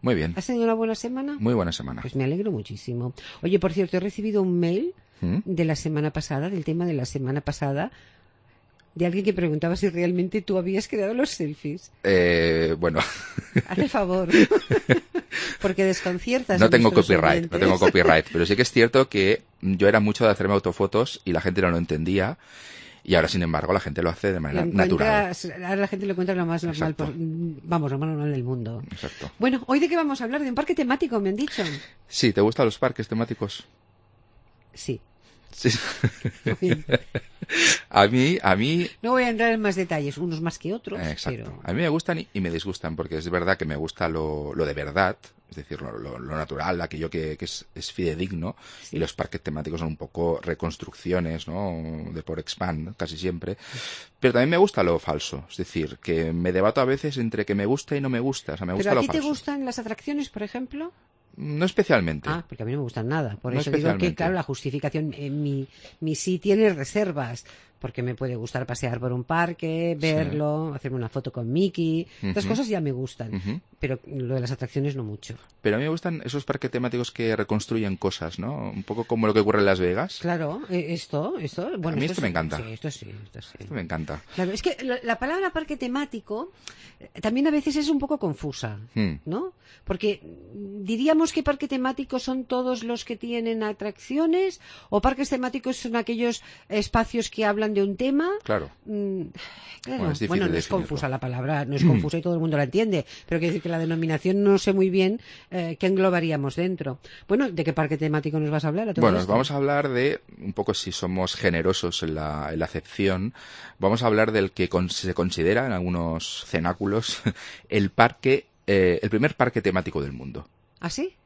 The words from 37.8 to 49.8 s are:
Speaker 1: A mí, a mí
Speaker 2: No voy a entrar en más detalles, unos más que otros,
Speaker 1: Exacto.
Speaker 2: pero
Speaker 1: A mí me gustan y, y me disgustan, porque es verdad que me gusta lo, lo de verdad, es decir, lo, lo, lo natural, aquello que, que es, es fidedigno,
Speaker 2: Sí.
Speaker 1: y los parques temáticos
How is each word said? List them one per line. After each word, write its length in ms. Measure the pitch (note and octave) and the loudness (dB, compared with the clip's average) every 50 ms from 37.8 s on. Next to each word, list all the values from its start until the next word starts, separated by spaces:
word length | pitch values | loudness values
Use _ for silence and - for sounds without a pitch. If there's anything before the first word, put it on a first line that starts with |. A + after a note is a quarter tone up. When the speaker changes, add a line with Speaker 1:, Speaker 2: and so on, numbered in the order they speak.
| - _ | -2 _
Speaker 1:
A 180 | - - G2+ G2+ | 6 8 8 8
mí, 300 | A#2 B2+ B2+ D3 F3+ F#3 | 8 4 4 4 2 4
a 140 | - G2 F#2 | 4 4 4
mí 320 | G2 A2+ C#3 D#3+ F3 F3 D#3+ - - | 4 4 2 2 0 0 -2 -6 -6
Speaker 2:
No 100 | - A#3 | -2 0
voy 100 | B3+ B3+ | 2 2
a 60 | B3 B3 | 2 0
entrar 240 | A#3 G#3+ A3+ A#3 | 0 2 2 2
en 80 | A3+ A3 | 2 2
más 160 | G#3+ G3+ F#3 | 0 -2 0
detalles, 420 | F#3 F#3 E3+ E3+ D3+ D3 C#3+ C#3+ C#3+ | 0 -2 -2 -2 -2 -2 -4 -4 -4
unos 220 | F3 F3+ D#3+ D#3 | -4 -4 -2 -2
más 180 | E3 E3+ - - | -4 -4 -4 -4
que 160 | - D#3+ G3+ | -8 -6 -6
otros, 260 | A#3 _ - - - | -6 _ -10 -8 -6
Speaker 1:
Exacto. 440 | E2+ D#2 D#2 - - - B2+ - G#1+ | -4 -4 -6 -4 -6 -6 -6 -6 -8
Speaker 2:
pero 160 | - - - | -12 -14 -10
Speaker 1:
A 100 | - - | -6 -4
mí 80 | F2+ C#3 | -2 0
me 60 | F3 D#3+ | 0 2
gustan 300 | D3 E3 - - E3+ D#3+ | 0 0 0 -2 -4 -4
y, 100 | - - _ | -6 -8 _
y 60 | G2+ | -2
me 100 | F#2 F2 | -2 -2
disgustan, 460 | E2 E2 D#2+ G2 F2+ - - E2 D#2+ | -2 -2 -4 -4 -8 -6 -6 -6 -4
porque 220 | D#2 E2 D#2+ E2 D#2 | -4 -4 -4 -4 -4
es 100 | D#2+ E2+ | -4 -2
verdad 260 | F2 F2+ E2+ F2+ F#2+ | -2 0 2 2 2
que 80 | - - | 2 0
me 120 | D2+ D2+ | -4 -4
gusta 320 | C#2+ D#2 D#2+ - - F2 E2 | -4 -4 -6 -4 -2 -2 -2
lo, 440 | D#2+ D#2+ D#2 D#2 D2+ D2+ D2 D2 - | 0 -2 -2 -2 -4 -4 -6 -6 -2
lo 120 | C#2+ E2 | -2 -2
de 80 | D2 C#2+ | -2 -2
verdad, 420 | D2 C#2+ D2 C#2+ F#2 G2 F#2 G#2 _ - - _ _ _ _ | -6 -6 -2 0 2 2 2 0 _ -12 -20 _ _ _ _
es 80 | - | -16
decir, 240 | D#2 D2 _ D2+ - | -16 -12 _ -10 -10
lo, 160 | C#2 B1 A1 | -10 -10 -10
lo, 220 | G#1+ A1 C#2+ A#1+ A#1+ | -10 -10 -10 -10 -10
lo 180 | B1 C2+ D#2 | -10 -6 -4
natural, 440 | D#2 D#2 - C#2 C#2 D#2 F2 F#2 E2+ | -4 -4 -4 -4 -4 -2 -2 -2 -2
aquello 280 | E2+ E2 - D2+ D#2+ D#2+ | -4 -6 -6 -6 -6 -4
que, 280 | - E2+ D#2+ D#2 D2+ | -4 -4 -4 -4 -6
que 80 | - F2 | -6 -8
es, 200 | - - - - - - | -10 -10 -12 -14 -16 -16
es 180 | - D2+ - | -12 -12 -12
fidedigno, 640 | - - F#2 E2 D#2 D#2+ F#2 G2 G2 E2 E2 G#2 - - - - - - | -6 -2 -2 -2 0 -2 -4 -4 -4 -6 -6 -6 -8 -10 -18 -20 -20 -20
Speaker 2:
Sí. 140 | - - - | -16 -8 -4
Speaker 1:
y 20 | D#2+ | -4
los 140 | D#2+ D#2 | -4 -4
parques 280 | - - - - - E2 | -4 -6 -6 -6 -6 -8
temáticos 400 | _ - D2 D#2 D2 D2+ D#2+ E2 | _ -6 -6 -6 -6 -6 -4 -4